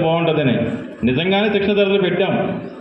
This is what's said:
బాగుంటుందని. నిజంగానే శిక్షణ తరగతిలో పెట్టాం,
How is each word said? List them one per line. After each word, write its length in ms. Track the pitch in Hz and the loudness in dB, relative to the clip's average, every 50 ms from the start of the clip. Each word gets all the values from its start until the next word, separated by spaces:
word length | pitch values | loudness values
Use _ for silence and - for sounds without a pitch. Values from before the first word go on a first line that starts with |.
| 165 | 2
బాగుంటుందని. 520 | 160 165 165 165 160 156 151 147 131 113 - - - - - - - - - - 117 | 2 2 2 2 2 2 2 2 2 2 0 0 -2 -4 -6 -8 -10 -8 -4 -2 0
నిజంగానే 400 | 127 139 165 185 190 196 208 220 202 | 0 0 0 0 2 2 2 2 0
శిక్షణ 180 | 202 196 208 208 | 0 0 2 2
తరగతిలో 300 | 202 202 196 196 202 185 | 2 2 2 2 2 2
పెట్టాం, 260 | 175 175 180 196 180 139 104 98 - - - - - - - | 2 0 0 0 0 0 0 -2 -2 -4 -6 -8 -12 -14 -12